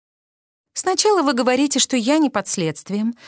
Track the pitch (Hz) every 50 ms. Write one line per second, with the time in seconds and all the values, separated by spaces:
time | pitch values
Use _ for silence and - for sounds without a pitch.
0 | _ _ _ _ _ _ _ _ _ _ _ _ _ _ - - - 359 370 -
1 | - 427 415 359 285 277 262 240 247 247 247 262 294 277 - 254 - - 269 247
2 | 208 247 294 320 302 247 - 208 196 - - 196 165 160 156 - - - 190 208
3 | 214 233 233 _ -